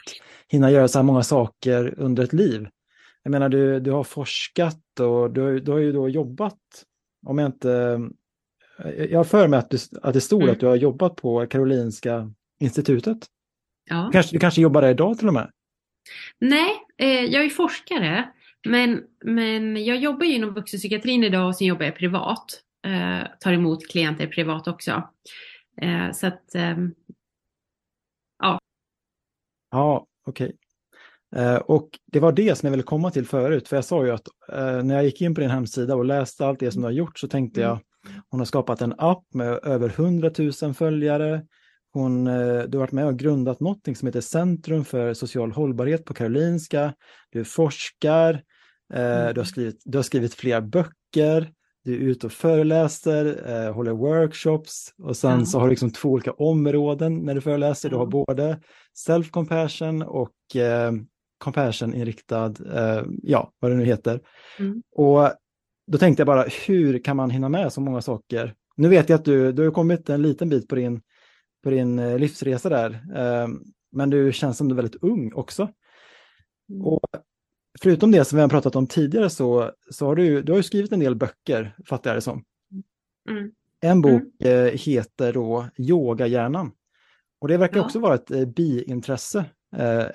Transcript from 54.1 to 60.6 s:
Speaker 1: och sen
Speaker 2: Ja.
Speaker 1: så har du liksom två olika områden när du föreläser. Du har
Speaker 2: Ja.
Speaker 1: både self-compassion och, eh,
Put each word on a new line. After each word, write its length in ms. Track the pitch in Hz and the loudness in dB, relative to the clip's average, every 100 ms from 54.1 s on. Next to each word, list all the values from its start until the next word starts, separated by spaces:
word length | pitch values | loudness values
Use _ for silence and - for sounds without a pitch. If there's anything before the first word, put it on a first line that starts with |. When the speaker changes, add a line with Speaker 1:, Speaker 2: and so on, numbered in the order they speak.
| 160 156 - 160 156 - - - - | 2 0 0 -2 -2 -4 -16 -18 -14
Speaker 1:
och 180 | 156 120 | -10 0
sen 220 | 135 127 | 2 4
Speaker 2:
Ja. 60 | 117 | 2
Speaker 1:
så 120 | 127 | 2
har 80 | 127 | 4
du 40 | |
liksom 200 | 123 120 | 2 0
två 160 | - 147 | -2 0
olika 220 | 131 117 | 0 -2
områden 840 | - 151 156 147 147 147 143 160 165 | -2 0 2 2 2 0 0 -2 -2
när 160 | 156 | -4
du 60 | 139 | -4
föreläser. 500 | 147 143 147 139 147 | -2 0 0 -2 -4
Du 60 | 127 | -2
har 80 | |
Speaker 2:
Ja. 200 | 120 139 - | 0 -2 -2
Speaker 1:
både 340 | 135 151 160 _ _ _ - - | -2 -2 -4 _ _ _ -8 0
self-compassion 920 | 170 160 170 160 165 156 - 160 156 | 0 0 -4 -2 -2 -2 -4 -4 -4
och, 520 | - 131 117 _ _ | -4 -6 -6 _ _
eh, 360 | 127 | -2